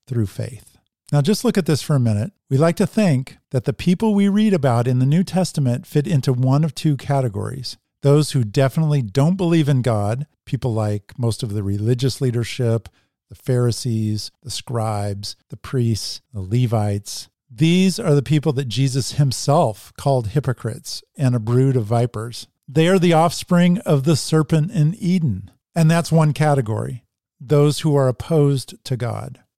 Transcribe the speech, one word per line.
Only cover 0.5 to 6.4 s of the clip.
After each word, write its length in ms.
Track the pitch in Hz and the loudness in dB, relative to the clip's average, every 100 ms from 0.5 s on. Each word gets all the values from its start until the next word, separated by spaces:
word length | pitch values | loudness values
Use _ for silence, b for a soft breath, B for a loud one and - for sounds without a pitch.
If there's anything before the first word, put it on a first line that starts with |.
| 107 - _ _ _ - | -14 -20 _ _ _ -2
Now, 100 | 143 | 0
just 220 | 143 214 | 2 0
look 120 | 240 214 | 0 0
at 100 | 165 | 0
this 160 | 143 | -2
for 120 | - | 0
a 60 | 143 | 0
minute. 320 | 117 104 151 _ - | 2 0 -4 _ -2
We 60 | 135 | 2
like 180 | 165 165 | 2 2
to 120 | 190 | 0
think 500 | 226 196 131 - - - | 2 2 2 -4 -16 -6
that 140 | 131 - | -4 -4
the 60 | |
people 420 | 110 175 180 220 | -2 0 0 2
we 140 | 202 202 | 2 2
read 240 | 208 214 | 2 2
about 360 | 180 131 117 123 | 2 2 2 2
in 100 | 127 | 2
the 80 | 131 | 2
New 160 | 165 | 2
Testament 640 | 185 185 175 - 127 120 - | 0 -2 -2 0 -2 -2 -2
fit 220 | 151 147 | -2 0
into 240 | 143 135 | 0 0
one 320 | 127 | 0